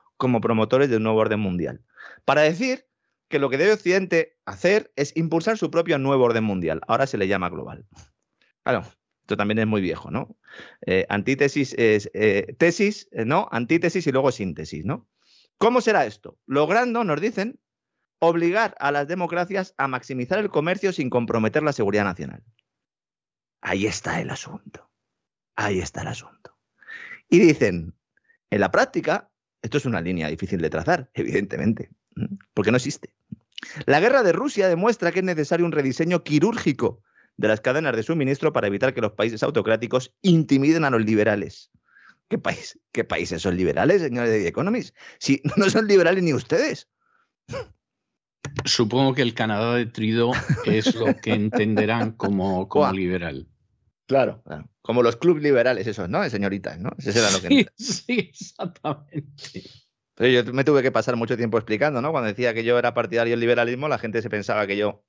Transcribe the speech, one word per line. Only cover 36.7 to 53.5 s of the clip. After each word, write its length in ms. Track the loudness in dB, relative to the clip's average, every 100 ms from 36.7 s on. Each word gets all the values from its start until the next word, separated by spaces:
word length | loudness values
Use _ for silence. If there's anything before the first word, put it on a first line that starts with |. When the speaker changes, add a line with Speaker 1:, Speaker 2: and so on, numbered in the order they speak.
| 0 -2 -4 _ _ _ -2
Speaker 1:
de 100 | 2
las 140 | 2
cadenas 340 | 2 0 0 -2
de 60 |
suministro 500 | -2 0 0 0 0
para 140 | 0 0
evitar 260 | 0 0
que 80 | 0
los 120 | -4
países 300 | 0 -2 -2
autocráticos 720 | -2 0 0 0 0 -2 -4 _
intimiden 640 | 4 4 4 2 4 2
a 60 | 2
los 120 | 2
liberales. 680 | 2 2 4 2 -4 -12 -20 _ _ _ -20 _ -8
¿Qué 80 | -6
país, 420 | -4 -6 -10 -18 _
qué 120 | -6
países 360 | -4 -4 -4 -4
son 160 | -4 0
liberales, 460 | 0 0 2 2
señores 280 | 0 -2 0
de 100 | 0
The 60 | -2
Economist? 460 | -2 -2 -4 -6 _ -20 -10
Si 220 | -2 0
<laughs> 120 | 0 0
no 140 | 2
son 160 | 2 4
liberales 360 | 6 6 4
ni 120 | 2
ustedes. 540 | 0 0 0 0 -4 -12 _ _ _ _ _ -14 -12 -12 _ _ _ _ _ _ _ -14 -8
Speaker 2:
Supongo 500 | -2 0 2 2 2
que 80 | 2
el 120 | -2
Canadá 420 | 0 -2 0 0 0
de 100 | -2
Trudeau 460 | -4 -2 2 0 0 -2 -4 0
es 280 | 0 2
lo 220 | 0 0 -2
que 160 | -2
entenderán 800 | -2 0 0 0 2 0 0 -2
como, 560 | -4 -2 0 0 -2 0
como 180 | 2 2
Speaker 1:
Buah. 60 |
Speaker 2:
liberal. 540 | 0 -2 -4 -6 -10 -16